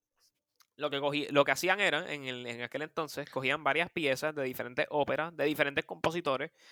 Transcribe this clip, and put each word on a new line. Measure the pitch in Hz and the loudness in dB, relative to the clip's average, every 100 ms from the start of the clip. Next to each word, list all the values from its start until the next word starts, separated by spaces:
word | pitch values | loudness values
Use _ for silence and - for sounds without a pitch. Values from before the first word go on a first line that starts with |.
| _ _ _ _ _ _ _ - | _ _ _ _ _ _ _ -6
Lo | 147 | -4
que | 139 | 0
cogí-, | 143 147 - | 0 0 2
lo | 143 | 4
que | 143 | 6
hacían | 135 175 196 | 4 2 4
era, | 190 147 180 | 4 2 -2
en | 147 | -8
el, | 131 123 123 | -8 -8 -8
en | 117 | -8
aquel | 120 139 | -6 -6
entonces, | 156 - 151 - 143 | -6 -6 -6 -6 -6
cogían | 131 131 151 | -4 -2 0
varias | 143 143 175 | 0 0 0
piezas | 180 143 131 151 | 0 0 2 -2
de | 151 | -2
diferentes | 139 - 120 127 - | -4 -4 -6 -4 -2
óperas, | 147 139 135 165 156 | 0 0 0 -4 0
de | |
diferentes | 147 147 143 147 | 0 2 0 0
compositores, | - 170 165 170 160 127 156 _ - | -4 0 0 0 0 0 -2 _ -20